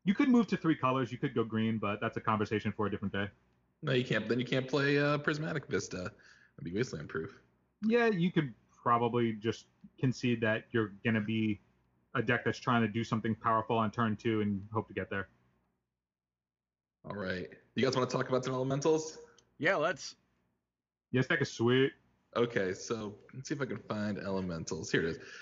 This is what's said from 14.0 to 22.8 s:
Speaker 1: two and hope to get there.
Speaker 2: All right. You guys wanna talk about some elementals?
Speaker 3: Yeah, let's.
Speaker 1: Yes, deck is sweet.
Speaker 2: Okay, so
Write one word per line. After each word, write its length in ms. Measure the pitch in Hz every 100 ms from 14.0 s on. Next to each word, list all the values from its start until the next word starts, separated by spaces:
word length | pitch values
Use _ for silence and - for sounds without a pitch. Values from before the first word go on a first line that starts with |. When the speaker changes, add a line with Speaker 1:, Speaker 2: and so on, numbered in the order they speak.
| 113 107
Speaker 1:
two 260 | 117 110
and 200 | 104 98 101
hope 140 | 110 -
to 60 |
get 160 | 101 95
there. 180 | 98 95 _ _ _ _ _ _ _ _ _ _ _ _ _ _ _ _ _
Speaker 2:
All 120 | - 101
right. 320 | 92 90 87 - _
You 100 | -
guys 100 | 131 127
wanna 100 | 123
talk 200 | 135 127
about 160 | 127
some 100 | 131
elementals? 640 | 131 131 139 160 156 - - - _ _ -
Speaker 3:
Yeah, 180 | 156 185
let's. 400 | 160 - - - _ _ _ _ _ _ _ _ _
Speaker 1:
Yes, 140 | 127 127
deck 160 | 170
is 80 | 135
sweet. 420 | - 117 127 135 - _ _ _ -
Speaker 2:
Okay, 380 | 117 - 92
so 400 | 95